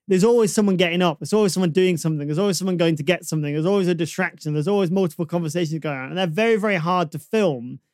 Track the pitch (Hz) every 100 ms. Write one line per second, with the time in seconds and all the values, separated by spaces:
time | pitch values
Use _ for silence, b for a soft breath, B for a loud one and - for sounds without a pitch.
0 | - 185 226 240 214 220 202 180 175 175
1 | 180 - 147 214 196 185 180 185 185 160
2 | 160 151 143 151 202 170 190 175 170 156
3 | 147 170 - 156 147 151 170 202 180 170
4 | 160 - 175 - 151 151 151 202 175 190
5 | 175 - 160 175 160 170 160 160 156 135
6 | 131 175 180 160 226 214 214 180 165 180
7 | 156 151 - 220 185 127 123 135 _